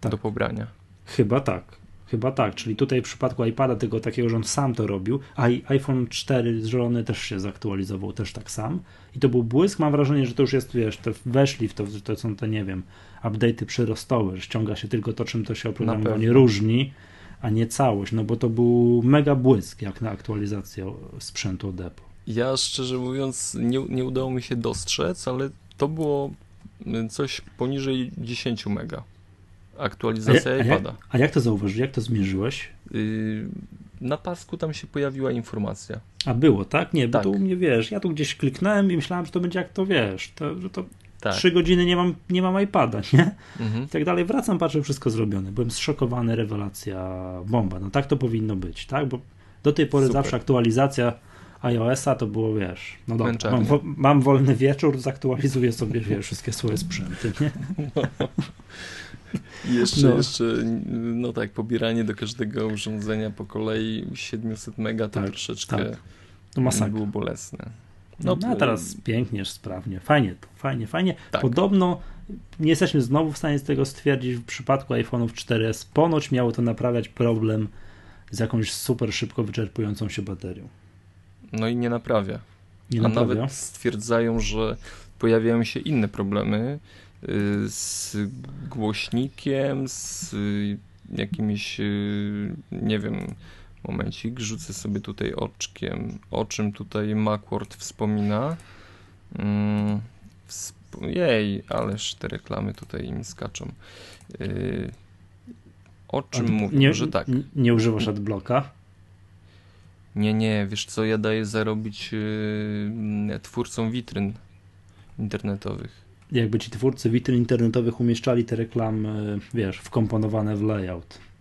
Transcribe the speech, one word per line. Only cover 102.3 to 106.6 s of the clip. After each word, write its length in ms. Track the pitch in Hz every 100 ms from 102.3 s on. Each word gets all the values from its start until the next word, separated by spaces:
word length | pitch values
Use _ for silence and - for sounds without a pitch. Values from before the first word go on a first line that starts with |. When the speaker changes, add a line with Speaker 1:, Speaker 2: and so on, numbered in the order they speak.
| - - - -
Speaker 2:
tutaj 320 | 101 - - 60
im 180 | -
skaczą. 480 | - - - - - - - - - - - -
Y, 500 | 98 98 95 87 - - - - - - - - - - - - -
o 100 | 135
Speaker 1:
A 40 | 139
Speaker 2:
czym 160 | 127 120
Speaker 1:
ty 60 |
Speaker 2:
mówią, 260 | 110